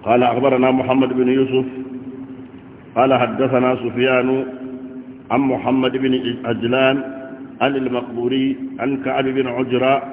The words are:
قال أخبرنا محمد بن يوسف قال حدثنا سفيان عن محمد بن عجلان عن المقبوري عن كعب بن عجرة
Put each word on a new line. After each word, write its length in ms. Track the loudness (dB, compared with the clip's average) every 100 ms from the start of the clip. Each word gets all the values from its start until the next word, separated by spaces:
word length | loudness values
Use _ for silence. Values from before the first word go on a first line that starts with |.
| 4
قال 160 | 4
أخبرنا 480 | 4 2 2 4 4
محمد 380 | 2 2 2 2
بن 160 | 0 2
يوسف 360 | 2 2 0 -2 -8 -12 -12 -12 -14 -14 -16 -16 -18 -20 -20 -4 2
قال 180 | 4
حدثنا 600 | 4 2 0 2 2 2 0
سفيان 520 | -2 0 2 4 2 0 -2 -10 -12 -12 -12 -14 -16 -18 0
عن 100 | 2
محمد 520 | 2 0 0 2 2 0
بن 400 | 0 0 -2 -4
عجلان 520 | -4 -2 0 2 2 2 -4 -10 -14 -14 -16 -2
عن 160 | 0 0
المقبوري 800 | -2 -4 -4 -4 -2 0 0 -2 -8 -4
عن 180 | -4 -2
كعب 220 | -2 0
بن 220 | 0 0 -2
عجرة 480 | -2 0 2 2 2 0